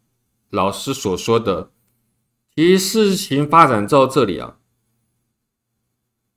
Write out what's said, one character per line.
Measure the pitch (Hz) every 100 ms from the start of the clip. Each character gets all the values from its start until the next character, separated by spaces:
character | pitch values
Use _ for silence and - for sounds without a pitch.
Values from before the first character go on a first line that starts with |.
| _ _ _ _ _
老 | 101 95
师 | - 139
所 | 135 101 90
说 | - 113
的， | 107 85 95 _ _ _ _ _ _ _ _
其 | - 170 190
实 |
事 | 190 220 208 180
情 | - 139 147
发 | 165 151
展 | 107 101
到 | 143 127
这 | 143
里 | 110 69
啊， | 58 - _ _ _ _ _ _ _ _ _ _ _ _ _ _ _ _ _